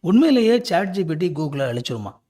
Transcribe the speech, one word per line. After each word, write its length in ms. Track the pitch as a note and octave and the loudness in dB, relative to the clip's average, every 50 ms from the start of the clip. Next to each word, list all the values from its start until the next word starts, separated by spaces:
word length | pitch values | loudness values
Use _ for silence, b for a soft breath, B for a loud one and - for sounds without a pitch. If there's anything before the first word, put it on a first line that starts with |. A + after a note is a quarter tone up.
| - E3+ | 0 4
உண்மையிலேயே 480 | G3 A#3+ D#4 D#4+ C#4 B3 A3+ A3 A#3 A#3+ A#3+ - | 4 4 6 6 4 4 4 4 2 2 0 0
சாட் 240 | F#3+ E3+ G3+ F#3+ F#3 | -2 -2 -2 -2 -4
ஜி 60 | G3 F#3 D#3+ | -4 -4 -2
பி 60 | D#3+ D#3 | -2 -2
டி 80 | F3+ F3+ D3+ D3 | -2 -4 -4 -4
Google-ஐ 260 | D#3 D3 C#3+ C#3 C3+ B2+ A#2+ | -6 -6 -4 -4 -4 -4 -4
அழிச்சிருமா? 400 | B2 B2 - B2+ A2 G2+ F#2+ - _ _ _ | -6 -6 -6 -8 -8 -8 -12 -14 _ _ _